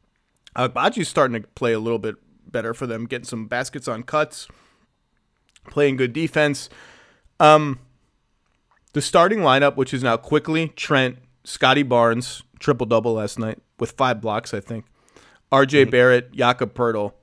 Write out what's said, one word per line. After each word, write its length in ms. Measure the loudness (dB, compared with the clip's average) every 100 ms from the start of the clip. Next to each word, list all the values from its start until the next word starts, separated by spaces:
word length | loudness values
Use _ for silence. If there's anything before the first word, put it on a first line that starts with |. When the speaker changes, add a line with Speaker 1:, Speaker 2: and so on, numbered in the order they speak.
| _ _ _ _ _ -6
Speaker 1:
Agbaji's 520 | -4 -2 -2 -2 -4
starting 340 | 0 0 -2
to 60 | -10
play 240 | -6 -2
a 80 | -2
little 180 | -2 -6
bit 180 | -6 -10 _ _ -10
better 260 | -8 -8
for 140 | -8 -8
them, 200 | -8 -8
getting 200 | -10 -10
some 200 | -12 -8
baskets 420 | -8 -8 -10 -10
on 160 | -10
cuts, 440 | -6 -4 -4 -6 -20 _ _ _ _ _ _ _ _ _ _ _
playing 320 | -10 0 0 0
good 160 | -2
defense. 560 | -2 -4 0 0 -2 -10 -20 -20 -20 _ _ _ _
Um, 420 | 6 6 4 -6 -14 _ _ _ _ _ _ _ _ _ _
the 100 | -6
starting 380 | 0 4 4 4
lineup, 360 | 2 4 4 2
which 180 | -2
is 80 | -2
now 140 | -2 -2
Quickley, 520 | 0 -2 0 -4 -4
Trent, 500 | -8 -2 0 0 -4 _ _
Scotty 380 | -18 0 2 2
Barnes, 600 | 2 2 2 0 -6 -14 -20 _
triple-double 540 | -2 -2 0 0 0
last 240 | -2 -4 -6
night 200 | -8 -8 _ _
with 120 | -10
five 280 | -2 -2 -2
blocks, 320 | -4 -6 -6
I 60 | -10
think, 240 | -10 -14 -16 _ _ _ _ _ _
R 160 | 2 4
J 160 | 4
Speaker 2:
Mm-hmm. 80 | 4
Speaker 1:
Barrett, 420 | 6 4 4 0
Jakob 420 | -2 0 0 -4
Poeltl. 400 | -4 -4 -2 -6 -10